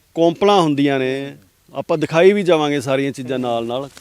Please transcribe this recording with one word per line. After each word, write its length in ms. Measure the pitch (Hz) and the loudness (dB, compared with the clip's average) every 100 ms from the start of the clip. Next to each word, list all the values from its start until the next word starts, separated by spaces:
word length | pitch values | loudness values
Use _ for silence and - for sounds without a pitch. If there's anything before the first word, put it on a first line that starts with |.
| - | -6
ਕੋਂਪਲਾਂ 480 | - 170 165 196 202 | -2 0 2 2 2
ਹੁੰਦੀਆਂ 380 | 165 139 143 139 | 2 0 0 0
ਨੇ, 380 | 131 135 139 143 _ _ _ | -2 -4 -8 -16 _ _ _
ਆਪਾਂ 240 | 139 139 165 | -10 -4 -4
ਦਿਖਾਈ 360 | 151 165 185 | 0 4 6
ਵੀ 100 | 208 | 4
ਜਾਵਾਂਗੇ 380 | 175 165 147 143 | 2 2 0 -2
ਸਾਰੀਆਂ 300 | 127 135 139 | -2 -2 -4
ਚੀਜ਼ਾਂ 280 | 131 123 127 | -6 -8 -6
ਨਾਲ 260 | 123 117 117 | -4 -4 -4
ਨਾਲ। 240 | 123 139 - | -8 -10 -8